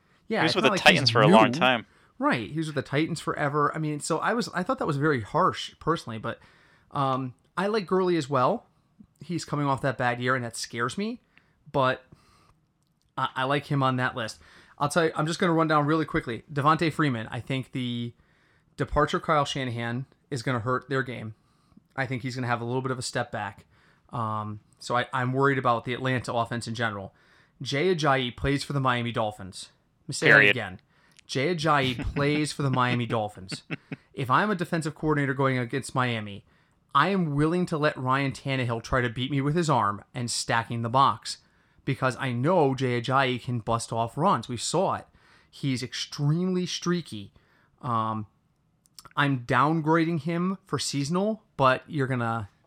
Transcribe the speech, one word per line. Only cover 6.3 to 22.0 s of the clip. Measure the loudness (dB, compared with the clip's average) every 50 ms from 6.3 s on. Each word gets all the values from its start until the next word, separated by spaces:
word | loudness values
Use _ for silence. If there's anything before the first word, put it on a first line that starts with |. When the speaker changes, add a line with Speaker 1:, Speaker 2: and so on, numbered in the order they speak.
| -8 -8 -14 -20 _ _ _ _ _ _ _ _
Speaker 1:
um, | -4 -2 0 0 0 -2 -4 -6 -10 _ _ _ _
I | -4 -2 0
like | 0 -2 -2
Gurley | 0 0 2 2 2 2 0
as | 0 0
well. | 0 2 2 2 2 0 -6 _ _ _ _ _ _ _ -20 _ _ _
He's | -10 -6 -6 -6 -4
coming | -4 -2 -2 0
off | 0 0 0
that | 0 -4 -2
bad | 0 -2 -2 -2 0
year, | 0 0 0
and | 0 -2
that | -6 -8
scares | -10 -12 -8 -4 -2 -2 -2 -2 -4
me, | -6 -6 -6 -10 _ _ _ _ _ _ _ _ _ -4
but | -2 0 2 2 0 -2 -8 _ -20 _ _ _ _ _ _ _ _ _ _ _ _ _ _ _ _ _ _ _ _
I, | -4 -4 -4 -2
I | -4 -2
like | 0 0 -2 0
him | 0 0 2
on | 2 2 2
that | 0 -2 -2 -2
list. | -4 -8 -8 -8 -14 -20 -20 -20 -20 -20 -20 -6 _
I'll | -4 0
tell | 2 2 2
you, | 2 0
I'm | 0 -2
just | -2 -2 0
gonna | 0 2 4
run | 2 2 4
down | 2 2 4
really | 2 2 0 0
quickly. | 0 -2 -4 -4 -4 -8 -10 -10 _
Devonta | -4 2 2 4 4 4 2 0
Freeman, | 2 2 0 2 0 -2 -4 -6
I | -8 -10
think | -6 -4 -4 -4 -4 -6
the | -6 -6 -4 -4 -4 -4 -6 -8 -10 _ _ _ _ _ _ _ _ _ _ _ _
departure | -6 -6 0 2 2 2 2 2
of | -4
Kyle | 0 2 2 2 2
Shanahan | 0 -2 -4 -4 -4 -4 -4 -4 -4 -4 -6 -8 -10 _ _ _ _
is | -8 -6
gonna | -2 -2 -2 -2
hurt | 0 -2 -2 -2 -2 -2
their | -4 -4
game. | -4 -4 -8 -10 -10 -12 -14 _ _ _ _ _ _ _ _ -20 _ _ _
I | -6